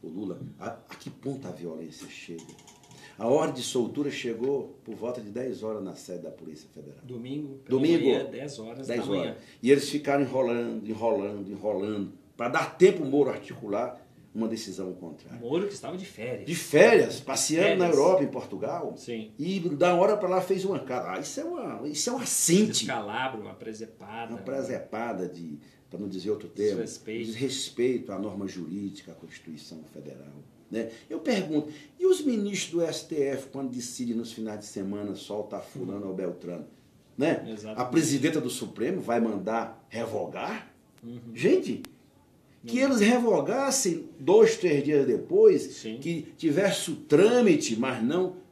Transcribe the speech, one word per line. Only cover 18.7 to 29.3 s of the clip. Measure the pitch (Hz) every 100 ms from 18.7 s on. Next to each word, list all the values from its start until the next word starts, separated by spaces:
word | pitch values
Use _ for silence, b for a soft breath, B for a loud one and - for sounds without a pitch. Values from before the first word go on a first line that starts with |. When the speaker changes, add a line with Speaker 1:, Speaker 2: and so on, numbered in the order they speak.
| 170 139 -
Speaker 2:
Sim. | - 113 107 -
Speaker 1:
E | 160 196
da | 170 143 175 175
hora | 196 208
pra | 180
lá | 185
fez | 185 190
uma | 190 165
cara. | - 127 - 92
Ah, |
isso | - -
é |
uma, | 330 349 208 110 135
isso | 147 -
é |
um | 254
assinte. | 240 - - 175 208 - 107
Speaker 2:
Descalabro, | 123 104 113 131 113
uma | 101 95
presepada. | 113 107 110 - 98 113 113
Speaker 1:
Uma | 113
presepada | - 135 117 95 - 113 120 98 87
de, | 87 85 73 B B B
pra | 87
não | 101
dizer | 92 90
outro | 104 -
termo, | - 104 95
Speaker 2:
Desrespeito. | - - - 113 113
Speaker 1:
desrespeito | 110 135 - - - 123 123 -
à | 95
norma | 104 98 95
jurídica, | 90 78 95 101 - -
à | 80
Constituição | 82